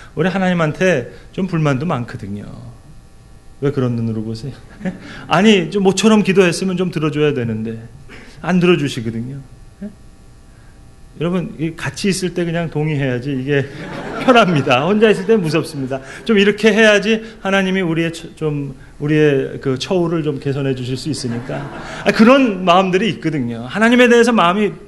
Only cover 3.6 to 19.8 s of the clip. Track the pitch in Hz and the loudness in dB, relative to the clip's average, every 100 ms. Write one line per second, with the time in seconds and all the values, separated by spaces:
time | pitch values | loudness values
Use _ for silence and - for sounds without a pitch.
3.6 | 143 135 123 117 113 110 110 113 139 - | -4 0 -2 -2 -4 -4 -6 -8 -10 -14
4.6 | - - 185 - - - - 160 214 202 | -20 -10 -10 -10 -16 -14 -2 2 6 4
5.6 | 156 196 196 190 220 214 190 185 180 - | 2 0 2 2 4 4 4 4 4 2
6.6 | 190 180 180 160 156 147 151 127 113 110 | -4 -2 -2 -2 -2 0 0 0 -4 -4
7.6 | 110 113 117 - - - - - 156 180 | -6 -10 -14 -20 -20 -20 -20 -12 -2 2
8.6 | 175 165 139 123 113 113 120 139 139 - | 4 2 0 -4 -6 -6 -8 -12 -16 -20
9.6 | - - 208 - - - - - - - | -20 -16 -16 -16 -20 -20 -20 -20 -20 -20
10.6 | - - - - - - 160 180 160 - | -20 -20 -20 -20 -20 -6 -4 -4 -6 -6
11.6 | 160 160 135 - 202 175 180 180 170 170 | -8 -6 -10 -4 -2 -2 -4 -4 -4 -2
12.6 | 170 151 156 143 139 123 135 135 131 143 | -4 -4 -2 -2 -2 -2 -4 -6 0 0
13.6 | - - - - - - - 240 190 156 | 0 -8 -12 -12 -10 -4 4 4 6 2
14.6 | 143 131 160 214 220 190 185 226 160 160 | 2 0 2 4 4 2 2 2 2 -2
15.6 | 139 143 127 131 - - - 208 202 208 | -2 -6 -6 -8 -10 -14 0 2 4 4
16.6 | 220 214 220 208 196 220 226 - 196 196 | 2 4 4 4 2 -2 -4 -10 -2 0
17.6 | 190 190 175 160 165 165 - - 156 147 | 0 0 -2 -2 -2 -6 -14 -6 -4 -4
18.6 | 139 143 - - 147 151 151 135 135 127 | -8 -12 -18 -8 0 4 4 4 0 -4
19.6 | 135 127 | -4 -4